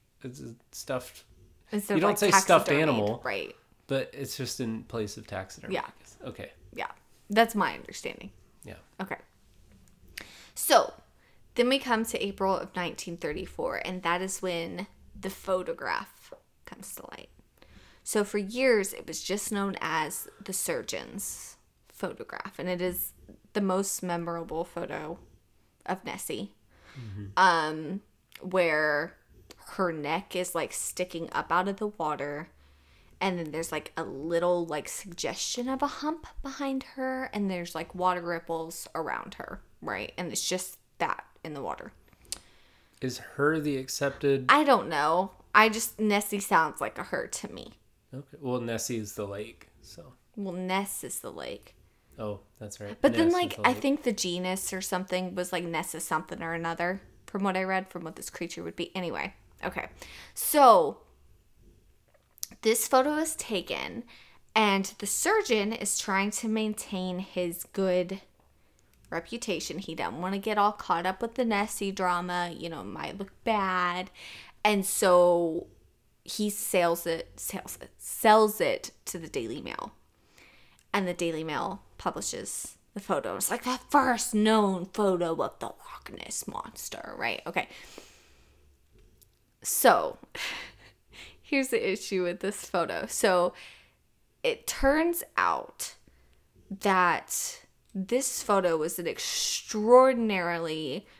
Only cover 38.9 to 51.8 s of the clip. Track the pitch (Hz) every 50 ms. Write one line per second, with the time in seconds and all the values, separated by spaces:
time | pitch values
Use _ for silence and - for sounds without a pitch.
38.9 | - 160 160 127 64 58 - - - - - - - - - _ - - - -
39.9 | - 95 107 - - - 180 165 208 - - - 185 185 - - - - _ _
40.9 | _ - - - - - - - _ - - 160 151 139 127 82 71 - - -
41.9 | - - - - - _ - - - - - - - - - _ _ _ _ _
42.9 | _ - - 127 123 - - - - - 143 151 160 160 147 151 143 131 135 -
43.9 | - - 143 139 135 - - 143 139 135 127 127 269 294 311 277 262 202 - 156
44.9 | 139 143 147 156 165 180 190 196 - - - _ - 214 220 226 214 226 226 -
45.9 | - - 220 208 202 208 202 - 208 202 196 - 208 165 160 151 - - - 107
46.9 | - - - - - 147 - - - - - - - - - - - _ _ _
47.9 | _ _ _ - - 131 143 - - - 139 127 123 123 117 117 113 107 - -
48.9 | 123 113 107 104 - - 104 98 98 104 107 113 113 - - - _ - - -
49.9 | - - 160 135 - _ _ _ - 220 202 190 170 180 185 180 185 190 202 -
50.9 | - - - 123 - - - 110 - - 65 62 - - - - - _